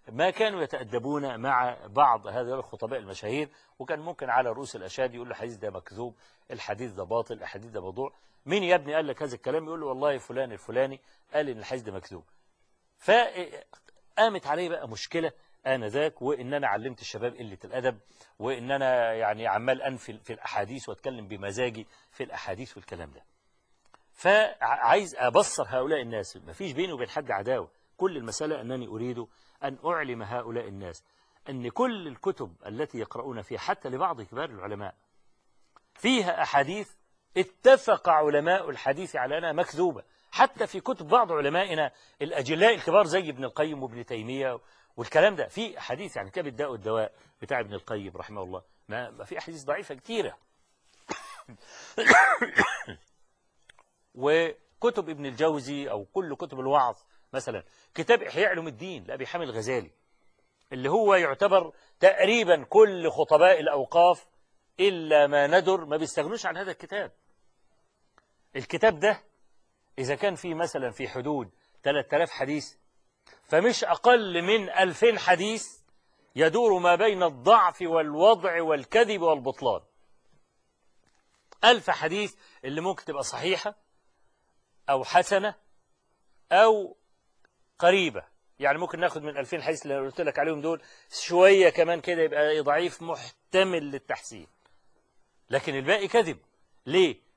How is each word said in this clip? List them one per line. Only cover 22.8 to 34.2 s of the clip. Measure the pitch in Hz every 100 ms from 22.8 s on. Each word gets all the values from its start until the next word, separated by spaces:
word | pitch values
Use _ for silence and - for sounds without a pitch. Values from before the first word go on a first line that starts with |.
| - 90 78
ده. | 65 _ _ _ _ _ _ _ _ _
فعايز | _ 175 208 214 - 117 139 120 180 185 -
أبصر | 123 127 202 - 117
هؤلاء | 127 135 151
الناس، | 117 113 95 92
ما | 113
فيش | 104 190
بيني | 135 185
وبين | 143 120
حد | - 135
عداوة، | 101 101 127 87 _ _ -
كل | 190 156
المسألة | 113 104 151 151
أنني | 117 127 113
أريد | 107 123 120 113 _ _ _
أن | 139 135 151
أعلم | 170 139 117
هؤلاء | 104 123 117 117 107
الناس | 98 92 82 _ _ _ _ -
أن | 135 120
كل | - 254 220 165
الكتب | 123 190 185 113 85 104
التي | 107 151 120
يقرؤون | 104 120 131 117
فيها | 104 117
حتى | - 202 139
لبعض | 127 180 139